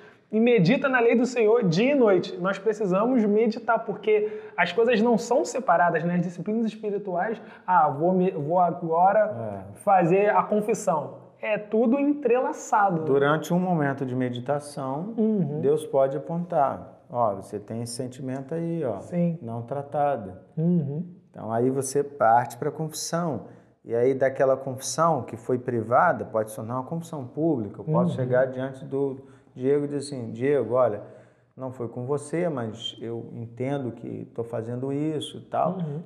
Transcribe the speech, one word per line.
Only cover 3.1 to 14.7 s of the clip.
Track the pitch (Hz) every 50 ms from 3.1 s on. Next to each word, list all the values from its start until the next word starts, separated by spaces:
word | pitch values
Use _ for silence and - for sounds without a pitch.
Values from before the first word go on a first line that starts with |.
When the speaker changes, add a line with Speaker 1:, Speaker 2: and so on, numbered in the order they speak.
| 262 247 208
Speaker 1:
meditar, | 202 202 214 233 240 220 247 226 240 233 226 -
porque | - 185 - - 220 214 208 214 214 - - - - -
as | - - 175
coisas | - 233 226 247 247 202
não | 220 247 233
são | 190 - - 240 285 349
separadas, | 339 - 269 - - 170 170 175 175 165 160 156
né? | 175 175
As | 175
disciplinas | 165 185 175 - 165 208 214 233 233
espirituais, | 220 - - 214 208 196 202 202 202 175 170 190 226 226 - - - - - -
"Ah, | 185 185 175 156 147
vou | 135 139 160 180
me, | 190 185 180 185
vou | 185 160 139 147 175 180
agora | 180 170 160 - 175 160 160 170 180 196 202 214 208 - 214 117 117 107 101 98 92 98
Speaker 2:
É. | 110
Speaker 1:
fazer | - - 208 196 185 175 160 180 196 208 208
a | - 208
confissão." | 196 - 214 214 208 233 220 - - 190 170 151 135 131 - - - - - _
É | - 220 214
tudo | 208 208 - - 220 247 226 247 277
entrelaçado. | 285 285 294 - - 233 233 247 269 285 - - - - - 220 202 196 175 160 160
Speaker 2:
Durante | 151 135 143 139 143 151 160 - - 175
um | 180
momento | 180 185 175 160 147 139 135 120 135
de | 127 123
meditação, | 131 127 127 120 120 120 139 147 147 143 -